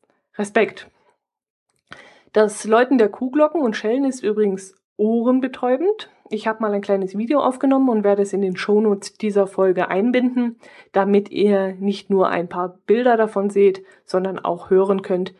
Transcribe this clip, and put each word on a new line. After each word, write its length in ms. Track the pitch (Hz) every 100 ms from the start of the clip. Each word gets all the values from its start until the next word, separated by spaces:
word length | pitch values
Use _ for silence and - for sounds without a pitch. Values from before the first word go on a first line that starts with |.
| _ _ _ -
Respekt. 540 | 208 233 202 - - _ _ _ _ _ _ _ _ _ - - - - _
Das 320 | 214 214 208
Läuten 340 | 214 220 254 269
der 100 | 208
Kuhglocken 540 | - 254 294 302 330
und 140 | 247 214
Schellen 280 | 214 254
ist 180 | 269 247
übrigens 520 | 202 208 208 190 - _ _ -
ohrenbetäubend. 1120 | 214 233 233 254 254 254 247 262 359 427 - _ -
Ich 180 | 208 220
habe 140 | 220
mal 120 | 220
ein 80 | 202
kleines 340 | 202 196 190 196
Video 240 | 233 294
aufgenommen 480 | - 254 277 269 269
und 160 | 220
werde 180 | 202 202
es 120 | 196
in 80 | 190
den 140 | 190 180
Shownotes 580 | - 208 220 202 -
dieser 320 | - 214 202 190
Folge 420 | 190 190 180 175
einbinden, 720 | 180 233 247 247 247 240 226 - - -
damit 380 | 190 196 202 202
ihr 440 | - 202 196 190
nicht 360 | 190 202 202 -
nur 180 | 196 185
ein 200 | 175 175
paar 320 | 180 180 175 -
Bilder 300 | 226 247 226
davon 320 | 214 202 202
seht, 340 | 202 202 190 - _
sondern 340 | - 185 185 180
auch 300 | 175 170 -
hören 320 | 190 196 196
könnt, 340 | 196 180 185